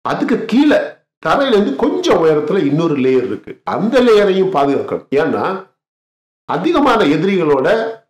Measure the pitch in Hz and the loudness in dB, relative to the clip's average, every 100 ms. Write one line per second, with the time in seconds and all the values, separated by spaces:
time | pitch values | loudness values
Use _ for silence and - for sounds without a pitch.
0 | - 143 - 247 - 226 302 214 - - | -6 -4 -2 -4 0 2 4 2 -2 -12
1 | _ _ 160 180 277 214 208 269 254 359 | _ _ -4 -2 2 2 0 -2 -2 -2
2 | 349 202 160 151 147 190 147 147 165 143 | 0 2 2 2 0 -2 0 0 0 0
3 | 127 131 117 104 - - - 117 202 254 | 2 0 0 -8 -12 -16 -8 -4 0 2
4 | 247 214 202 190 185 151 143 139 - - | 4 4 4 2 0 0 0 -2 -4 -8
5 | - 139 156 107 135 190 - _ _ _ | -4 -2 -2 -2 -4 -6 -12 _ _ _
6 | _ _ _ _ _ 139 190 330 277 226 | _ _ _ _ _ -4 0 0 2 2
7 | 165 156 185 196 156 139 139 226 226 - | 2 0 0 0 0 0 2 0 -2 -10
8 | _ | _